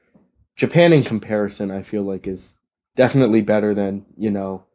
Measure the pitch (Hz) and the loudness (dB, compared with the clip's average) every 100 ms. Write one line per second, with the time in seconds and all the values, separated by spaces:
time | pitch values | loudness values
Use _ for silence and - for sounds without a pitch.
0 | _ _ _ _ _ - 123 170 170 156 | _ _ _ _ _ -6 0 4 6 4
1 | 120 107 - 107 101 - 98 95 92 107 | 2 -4 -4 -4 -4 -6 -8 -8 -8 -6
2 | 98 95 98 92 - _ _ _ _ - | -6 -6 -8 -10 -14 _ _ _ _ 0
3 | 127 139 123 110 104 107 107 101 98 98 | 2 4 4 2 2 0 0 -2 -2 -6
4 | - - 107 101 95 92 _ | -12 -8 -4 -4 -6 -10 _